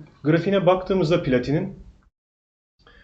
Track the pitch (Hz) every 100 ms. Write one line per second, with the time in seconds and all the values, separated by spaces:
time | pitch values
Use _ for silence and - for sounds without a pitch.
0 | - _ 139 165 196 196 170 185 - 190
1 | 156 170 131 123 135 156 190 - - -
2 | _ _ _ _ _ _ _ _ _ -